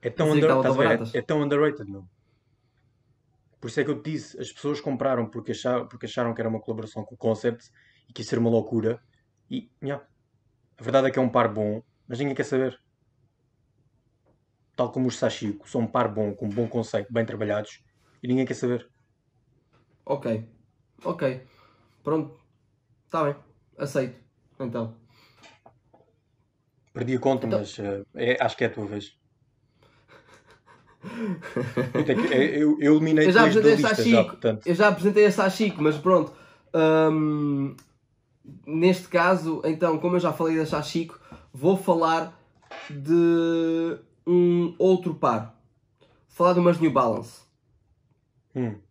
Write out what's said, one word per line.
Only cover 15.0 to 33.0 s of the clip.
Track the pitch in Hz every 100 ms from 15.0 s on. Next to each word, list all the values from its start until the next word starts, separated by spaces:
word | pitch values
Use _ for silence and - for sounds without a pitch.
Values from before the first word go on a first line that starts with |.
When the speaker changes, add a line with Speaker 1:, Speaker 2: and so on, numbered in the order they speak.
| 127
Speaker 1:
os | 120
Sashiko, | 117 - 107 104 -
são | 131
um | 113
par | 127 117
bom, | 107 104
com | 101 110
um |
bom | 101 117
conceito, | 120 110 110 101
bem | 117 113
trabalhados, | 113 107 104 104 - _ _ _ _
e | 123
ninguém | 127 131
quer |
saber. | 123 123 123 - _ _ _ _ _ _ _ _ _ _ _
Speaker 2:
Ok. | - 139 123 110 - _ _ _ _ _
Ok. | - 175 139 127 - _ _ _ _ _
Pronto. | - 156 147 - _ _ _ _ _ _ _
Tá | 165
bem. | 147 143 _ _ _ -
Aceito. | 143 143 127 - _ _ _ _
Então. | 127 117 113 - _ _ _ _ - _ _ _ _ _ _ _ _ _ _ _ _ _ _
Speaker 1:
Perdi | - 120 127
a |
conta, | 135 131 127
Speaker 2:
Então | 107
Speaker 1:
mas, | 101 -
eh, | 101 98 101
é, | - 117 127
acho | 120 -
que |
é | 117
a |
tua | - 104
vez. | 104 95 _ _ _ _ _ _ _ _ _ _ - _ - _ _ _ _ _ _
Speaker 2:
<laughs> | - 233 220 170 - - 127 - 123
Speaker 1:
Puta, | 123 151
é |
que, | 160 233
é, | 131 147 147
eu, | 151 151
eu | 143
eliminei | 151